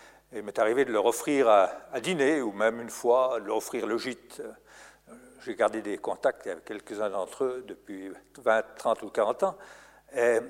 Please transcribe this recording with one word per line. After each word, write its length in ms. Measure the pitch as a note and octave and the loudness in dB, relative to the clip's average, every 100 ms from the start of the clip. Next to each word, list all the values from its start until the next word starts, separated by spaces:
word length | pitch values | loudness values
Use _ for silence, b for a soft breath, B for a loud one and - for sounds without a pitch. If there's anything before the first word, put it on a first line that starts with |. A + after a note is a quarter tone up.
| b b _ | b b _
Et 60 | A2+ | -12
il 60 | |
m'est 160 | G#2 A2 | -8 0
arrivé 260 | A2 B2 C3 | 2 2 2
de 60 | |
leur 140 | G#2+ G2+ | 2 2
offrir 440 | A2+ - C#3+ A#2+ | 2 0 4 6
à, 220 | G#2 F#2 - - | 8 6 0 -10
à 80 | C3 | -8
dîner, 420 | B2 F3+ C3+ D#3 | -4 2 2 2
ou 100 | A#2 | -2
même 280 | G2 A2 A#2 | 0 0 0
une 100 | A#2 | -8
fois, 500 | - A#2+ A#2+ C3 A#2+ | -4 2 4 2 -2
de 60 | G2+ | -4
leur 120 | A2 | -4
offrir 300 | - B2 G#2+ | -4 -6 -2
le 100 | A2+ | -4
gîte. 440 | B2 A#2 - - A2 A2 b b b b _ - - - | -4 -10 -14 -16 -16 -16 b b b b _ -20 -20 -14
J'ai 140 | - G2 | -10 0
gardé 260 | A2+ A2 | 2 2
des 160 | G#2 F#2+ | -4 -6
contacts 480 | - F#2+ C3+ - - | -6 -2 -2 -2 -6
avec 180 | E2+ - | -12 -10
quelques-uns 440 | G#2+ - G#2 G#2+ | -12 -10 -6 -4
d'entre 360 | G2 F#2 - C3 | -4 -6 -4 -4
eux 180 | B2+ A2+ | -4 -10
depuis 460 | F#2 - F#2+ F#2+ - - - | -16 -14 -12 -12 -16 -20 -4
vingt, 260 | B2 A2 A2 - | 2 2 0 -4
trente 240 | - A2 | -2 -2
ou 80 | G#2 | -2
quarante 340 | - G#2+ - | 0 0 2
ans. 120 | G3 F#3 B B B B _ | -2 -2 B B B B _
Et 260 | C3+ A#2 A2+ | 0 2 2